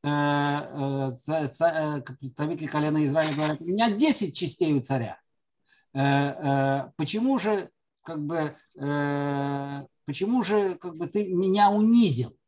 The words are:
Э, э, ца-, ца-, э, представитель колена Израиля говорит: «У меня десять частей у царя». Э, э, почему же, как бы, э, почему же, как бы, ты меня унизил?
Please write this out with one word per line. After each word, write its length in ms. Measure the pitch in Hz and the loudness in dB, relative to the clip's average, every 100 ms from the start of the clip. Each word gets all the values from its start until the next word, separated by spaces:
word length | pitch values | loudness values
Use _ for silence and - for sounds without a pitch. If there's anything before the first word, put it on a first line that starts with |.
Э, 40 | 143 | 0
э, 1080 | 147 143 143 143 143 - 147 139 139 135 120 | 0 0 0 0 -2 -6 -6 -4 -2 -4 -6
ца-, 320 | - 160 143 | -4 -2 -2
ца-, 500 | - 170 160 156 147 | 0 2 2 -2 -4
э, 40 | 127 127 | -8 -14
представитель 480 | 131 - 151 170 147 | -14 -6 -4 -4 -4
колена 360 | 151 151 151 | 0 0 2
Израиля 300 | 147 151 156 | 2 2 0
говорит: 260 | 143 151 151 | 0 -2 -2
«У 40 | |
меня 260 | 165 196 226 | -4 0 0
десять 460 | 208 302 - 185 - | 4 2 2 0 -4
частей 360 | 170 - 160 | -6 0 2
у 80 | 143 | 2
царя». 380 | 117 135 110 - _ _ _ _ _ _ _ | 0 -4 -4 -10 _ _ _ _ _ _ _
Э, 60 | 135 | -2
э, 920 | 139 139 143 - 151 139 135 139 - - | 2 2 0 -2 0 2 2 0 -4 -6
почему 420 | 147 214 254 269 | -4 0 0 0
же, 320 | 196 208 - _ _ _ | 0 -2 -4 _ _ _
как 220 | - 160 | -10 -8
бы, 300 | 147 165 151 - _ - | -4 -2 -4 -6 _ -8
э, 1080 | 139 147 143 143 143 143 139 139 139 139 - _ | -4 -2 -2 -2 -2 -2 -2 -4 -6 -10 -14 _
почему 380 | - 143 196 254 | -8 -4 0 2
же, 340 | 185 214 196 175 | 2 2 2 -2
как 200 | 175 160 | -10 -8
бы, 100 | 170 | -4
ты 180 | 208 | -2
меня 460 | 196 180 190 196 208 | 0 0 2 4 4
унизил? 680 | 208 220 233 208 123 120 - | 4 6 6 6 2 -2 -8